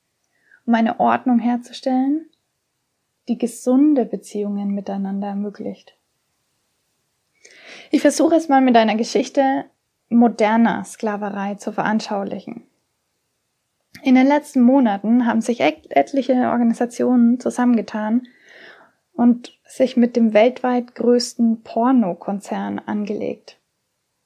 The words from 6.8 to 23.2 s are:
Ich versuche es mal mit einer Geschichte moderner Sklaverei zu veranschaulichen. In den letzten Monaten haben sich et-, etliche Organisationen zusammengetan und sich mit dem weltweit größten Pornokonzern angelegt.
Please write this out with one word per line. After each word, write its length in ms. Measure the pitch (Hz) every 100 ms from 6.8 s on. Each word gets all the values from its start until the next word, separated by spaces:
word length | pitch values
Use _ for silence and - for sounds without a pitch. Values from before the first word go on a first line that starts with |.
| _ _ _ _ _ _ - - - - -
Ich 100 | 302
versuche 340 | 294 277 320 320
es 140 | 330
mal 120 | 269
mit 140 | 262 233
einer 200 | 220 214
Geschichte 680 | 233 - 247 285 269 277 - _ _ _ -
moderner 720 | 233 233 - 214 226 226 -
Sklaverei 720 | 185 - 220 208 208 202 196 202
zu 160 | -
veranschaulichen. 920 | 214 185 220 - 202 196 196 - - _ _ _ _ _ _ _ _ _ _ _ _ _ -
In 120 | 269 254
den 120 | 269
letzten 340 | 294 294 262
Monaten 640 | 240 277 233 196 208 240 233
haben 160 | 220
sich 200 | 220 240
et-, 300 | 302 311 -
etliche 420 | - 277 277 254
Organisationen 1080 | 254 233 240 233 - 240 - 247 247 233 247
zusammengetan 880 | 233 240 247 226 196 214 214 240 247 _ _ - - - _ _ _
und 460 | - 240 240 - _ _
sich 320 | - 254 -
mit 180 | 240 240
dem 180 | 226
weltweit 640 | 214 240 247 254 247 240 -
größten 680 | 233 240 240 - 233 226
Pornokonzern 1160 | - 226 247 254 190 170 - 196 - 196 101 101
angelegt. 800 | - 107 104 107